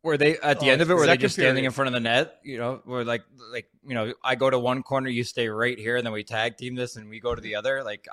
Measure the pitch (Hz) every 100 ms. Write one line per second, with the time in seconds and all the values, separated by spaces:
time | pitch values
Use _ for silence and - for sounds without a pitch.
0 | 160 147 147 156 147 143 135 135 165 180
1 | 151 165 202 185 131 131 135 127 135 123
2 | 117 120 165 - 147 123 120 131 - 127
3 | 117 117 _ 131 113 120 - _ 139 120
4 | 110 - 131 127 135 127 123 127 - 135
5 | 131 120 120 - 113 107 120 120 110 123
6 | 117 107 104 110 117 113 123 123 120 117
7 | 107 110 120 113 110 104 117 135 117 104
8 | -